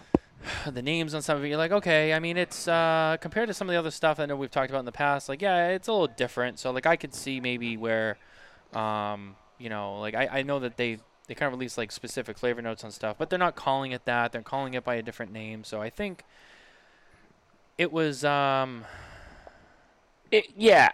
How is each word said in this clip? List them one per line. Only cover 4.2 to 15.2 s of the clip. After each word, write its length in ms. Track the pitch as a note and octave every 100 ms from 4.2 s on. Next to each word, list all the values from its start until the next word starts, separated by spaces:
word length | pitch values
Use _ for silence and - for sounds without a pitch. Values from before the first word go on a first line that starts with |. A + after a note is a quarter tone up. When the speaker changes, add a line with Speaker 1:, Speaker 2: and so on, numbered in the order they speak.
Speaker 1:
know 120 | D3 C#3+
we've 140 | C3+
talked 200 | - C3
about 100 | C3+
in 60 | B2
the 60 |
past, 360 | - C#3+ C#3+ -
like, 140 | C#3
yeah, 260 | G3 F3+ F3
it's 200 | F#3 G#3
a 40 |
little 140 | A3 D#3
different. 520 | - B2 - B2 A#2
So, 120 | C3
like, 160 | B2+ D#3
I 100 | E3
could 180 | D3
see 260 | - - C3+
maybe 360 | B2 B2 A#2+ A2+
where, 420 | A2+ A2+ A2 G#2 - - - - _
um, 640 | A2+ A2 G#2+ G#2 G#2 G2+ G2+ _ -
you 100 | A#2+
know, 320 | G#2+ G2+ G2+
like, 140 | G#2+
I, 140 | A2 C3
I 120 | C#3
know 160 | C3+ C#3+
that 160 | B2+ A#2
they, 220 | A#2+ A2 - _ -
they 80 |
kind 180 | A#2+ D3
of 60 | B2+
release, 180 | B2+ -
like, 160 | A2
specific 460 | - - - A#2 G#2+
flavor 240 | B2 A#2+
notes 200 | A#2 A2
on 80 | A2
stuff, 260 | G#2 G#2+ G#2+
but 100 | D#3
they're 100 | F#3
not 160 | F3
calling 380 | - - C3+ C3+
it 140 | B2 -
that. 260 | A#2+ A#2
They're 100 | A#2
calling 300 | A2 C3+ C3+
it 100 | B2+
by 120 | A#2+
a 80 | A#2+
different 280 | A2+ A2